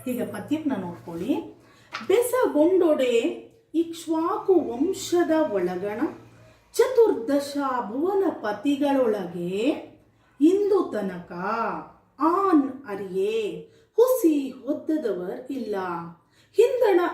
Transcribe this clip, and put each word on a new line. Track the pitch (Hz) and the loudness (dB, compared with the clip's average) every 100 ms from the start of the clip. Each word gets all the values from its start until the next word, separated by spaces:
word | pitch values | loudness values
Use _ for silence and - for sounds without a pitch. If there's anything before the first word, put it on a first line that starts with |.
| 254 | -8
ಈಗ | 220 | -6
ಪದ್ಯವನ್ನ | 190 - - 302 302 202 | -6 -8 -4 -4 -2 -4
ನೋಡ್ಕೊಳ್ಳಿ. | 175 170 - 170 220 359 - - _ _ _ - 226 | -6 -12 -12 -8 -2 -2 -4 -18 _ _ _ -12 0
"ಬೆಸಗೊಂಡೊಡೆ | 427 480 508 415 285 320 370 330 294 247 233 294 - - _ _ | 2 2 2 2 4 4 4 4 4 2 2 0 -4 -14 _ _
ಇಕ್ಷ್ವಾಕು | 311 330 - 311 320 330 427 - | -4 -4 -6 -4 -2 -2 -2 2
ವಂಶದ | 339 226 240 349 381 - 349 311 320 311 | 2 2 -2 -2 -2 0 0 2 2 2
ಒಳಗಣ | 202 180 180 202 220 311 - - - - - _ | 0 -2 -2 -6 -4 -4 -6 -20 -20 -20 -20 _
ಚತುರ್ದಶ | - 508 480 427 269 277 277 - 285 269 247 202 | 0 2 4 4 4 0 -2 -2 -4 -2 -2 -4
ಭುವನ | 254 349 392 349 | -2 -2 0 0
ಪತಿಗಳೊಳಗೆ | - 175 - 285 269 285 269 240 208 175 175 175 196 262 - - - _ _ _ - | -2 -6 -4 -2 0 2 2 2 0 -4 -6 -6 -2 0 -2 -8 -20 _ _ _ 4
ಇಂದು | 302 392 403 392 262 | 4 4 2 2 0
ತನಕ | 214 190 175 - 175 196 226 214 - - - _ - | -4 -6 -8 -12 -8 -4 -4 -4 -6 -12 -20 _ -2
ಆನ್ | 311 359 392 311 262 - 208 | 0 2 4 4 2 -6 -10
ಅರಿಯೇ | 196 190 185 202 226 202 165 - _ _ - | -10 -6 -2 0 0 -4 -8 -14 _ _ 2
ಹುಸಿ | 508 508 339 285 262 | 4 6 4 2 -2
ಹೊದ್ದದವರ್ | - 240 302 - 311 226 180 180 254 - | -8 -6 -6 -2 -2 -2 -4 -6 -8 -10
ಇಲ್ಲ. | 262 214 190 185 175 170 - _ _ _ | -8 -6 -6 -6 -8 -10 -16 _ _ _
ಹಿಂದಣ | - 494 494 440 359 349 | 4 4 4 4 4 2